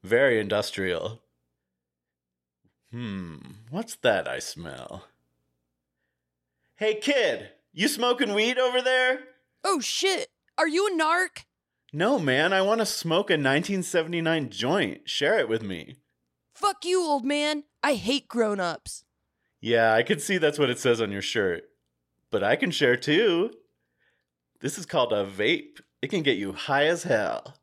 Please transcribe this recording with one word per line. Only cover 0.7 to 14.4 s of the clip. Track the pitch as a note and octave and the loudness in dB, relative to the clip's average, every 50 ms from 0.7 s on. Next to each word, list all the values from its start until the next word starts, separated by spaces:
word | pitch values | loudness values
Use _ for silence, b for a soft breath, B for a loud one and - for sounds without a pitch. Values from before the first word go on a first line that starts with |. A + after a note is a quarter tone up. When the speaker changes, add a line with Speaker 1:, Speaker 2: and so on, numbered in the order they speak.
| - - F#2+ F#2 F2 E2 - G#2+ A2+ - _ _ _ _ _ _ _ _ _ _ _ _ _ _ _ _ _ _ _ _ _ _ _ _ _ _ _ _ _ _ _ _ _ _ | -4 -4 -2 -2 -2 -2 -4 -8 -10 -12 _ _ _ _ _ _ _ _ _ _ _ _ _ _ _ _ _ _ _ _ _ _ _ _ _ _ _ _ _ _ _ _ _ _
Speaker 1:
Hmm, | A#2 A#2+ B2 A2 G2 F#2+ F2+ E2+ D#2 C#2 C2+ - E2 G#2+ A2 A2+ | -12 -10 -8 -8 -8 -8 -8 -10 -12 -16 -18 -20 -20 -20 -18 -10
what's | C#3 F#3+ A#3 A#3 - | -8 -8 -8 -8 -12
that | _ - B2 G#2 F#2 D#2 | _ 2 4 4 4 0
I | B1 B1+ C2+ | -4 -6 -6
smell? | - - - - E2+ D#2 C2+ B1+ B1+ - - F2+ - _ _ _ _ _ _ _ _ _ _ _ _ _ _ _ _ _ _ _ _ _ _ _ _ _ _ _ _ _ _ _ _ _ _ | -8 -10 -12 -12 -14 -14 -12 -14 -14 -14 -14 -16 -16 _ _ _ _ _ _ _ _ _ _ _ _ _ _ _ _ _ _ _ _ _ _ _ _ _ _ _ _ _ _ _ _ _ _
Hey, | _ G#3 A3 A3+ | _ 0 0 0
kid, | G#3+ - C4+ C#4+ C4 A3 E3 A#2+ G2 - - _ _ _ _ _ | 0 0 0 2 2 2 2 0 -2 -8 -16 _ _ _ _ _
you | D3+ G3+ | -2 0
smoking | C#4+ - G#3+ A#3+ B3 B3 B3 C#4+ D4 G3+ | 0 0 0 2 0 2 2 0 0 2
weed | G#3+ G#3+ A#3+ B3+ B3+ | 2 2 2 2 2
over | B3+ B3 B3 B3+ | 0 2 2 2
there? | B3 C4 B3+ B3+ B3+ B3+ C4 - - - _ _ _ _ _ _ - | 2 2 2 2 2 2 0 -2 -6 -16 _ _ _ _ _ _ -2
Speaker 2:
Oh, | G4 G4 D4 | 0 0 0
shit. | A3 - - - E4 G4 F#4 D4+ - - _ _ _ _ _ | -2 -4 -4 0 0 0 0 0 -4 -10 _ _ _ _ _
Are | - D#4+ | 0 0
you | E4 D4 F4+ G4+ | 2 2 2 0
a | G#4+ | 0
narc? | F#4 D#4+ D#4 D#4 E4 F4+ F#4 F4 _ - - _ _ _ _ _ _ _ _ _ | 0 0 2 2 2 0 0 -2 _ -16 -20 _ _ _ _ _ _ _ _ _
Speaker 1:
No, | - D3 F3 A3+ C#4+ C4+ | -4 0 2 2 2 2
man, | D#3+ C3+ B2+ C#3 D#3 F3+ F#3+ | 2 2 2 4 2 2 2
I | F#3+ | 2
wanna | F#3+ G3 A3 A3+ A3 | 2 2 2 2 0
smoke | - - - - E3 D#3+ F3 G3+ - | -2 -4 -6 -2 0 0 0 2 2
a | F3+ | 0
nineteen | D3+ C#3 C3 C3+ D3+ F3 - G3 F#3+ | 2 2 2 2 2 0 0 -4 -4
seventy-nine | E3+ - - F3 D#3+ D#3+ F3 E3+ E3 D#3+ E3 D#3+ | -4 0 0 0 0 0 -4 -2 0 0 0 0